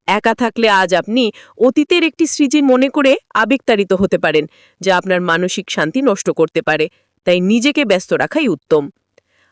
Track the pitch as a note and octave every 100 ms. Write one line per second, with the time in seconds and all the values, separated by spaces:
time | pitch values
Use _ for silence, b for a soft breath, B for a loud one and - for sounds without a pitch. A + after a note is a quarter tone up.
0 | - G3+ A#3 A3 A#3 A#3 A3+ G3 F#3 F3
1 | D#3+ A#3+ A3+ B B B B3 C#4+ D4 F4
2 | E4 - D#4+ - C#4+ D4+ C#4 B3+ C4+ D4+
3 | C4+ C#4+ - - A3 C4+ - G#3+ G3 F#3
4 | G3 F3 E3+ D3+ D3+ b b b F#3 F3+
5 | F#3+ F3+ F3+ E3 F3+ - - - D#3 C4
6 | C4+ G3+ - D#3 D#3+ E3 D#3 D#3 D#3 -
7 | _ _ - F3+ F3+ A#3 C4 D4+ B3 F#3
8 | - E3+ D#3 D4+ C#4 D3 _ D#3 C#3+ -
9 | _ _ _ _ _